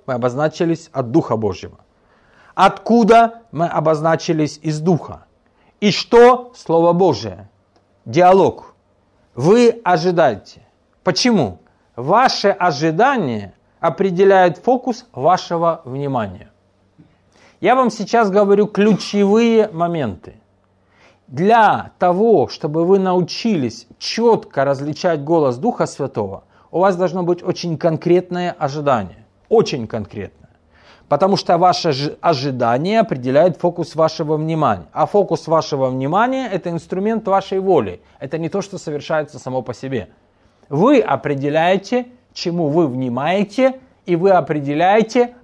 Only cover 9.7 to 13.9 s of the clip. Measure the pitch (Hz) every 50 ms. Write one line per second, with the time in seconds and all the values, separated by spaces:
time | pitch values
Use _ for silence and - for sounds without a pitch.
9.7 | 226 233 - 175 180 165 165 185 170 170 160 135 107 92 - - - _ _ _
10.7 | _ _ _ _ _ _ - 185 175 - - 247 226 185 127 95 87 - _ _
11.7 | _ _ _ _ - 117 123 147 196 233 262 233 - - - 196 190 - 180 180
12.7 | 151 131 160 165 160 170 233 277 285 233 170 127 113 104 101 95 - _ _ _
13.7 | _ - 160 165